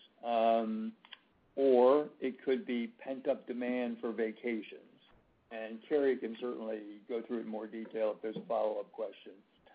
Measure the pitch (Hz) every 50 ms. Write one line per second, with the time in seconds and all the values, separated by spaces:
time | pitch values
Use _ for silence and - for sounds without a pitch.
0 | - _ _ _ - 120 120 117 113 113 113 113 113 110 110 110 110 113 113 -
1 | _ - - - _ _ _ _ _ _ _ 139 139 135 127 120 123 127 139 147
2 | 151 151 - - - 131 120 - - 143 131 120 104 - 123 120 117 113 - _
3 | - 135 135 131 - 147 131 - - - 123 120 123 123 123 123 123 117 117 113
4 | - 120 110 104 113 110 110 - - 120 117 107 98 - - - - - - _
5 | _ _ _ _ _ _ _ _ _ _ 117 113 110 110 113 110 - - 156 147
6 | 139 135 127 123 139 113 113 113 123 123 - - 113 110 110 107 104 104 104 104
7 | - - 123 117 113 - 127 113 113 110 107 107 110 107 107 113 113 - - 110
8 | 110 107 104 - - 110 107 - - - 120 110 107 107 107 104 101 95 - -
9 | 110 98 98 - - 110 95 98 110 _ _ _ _ - -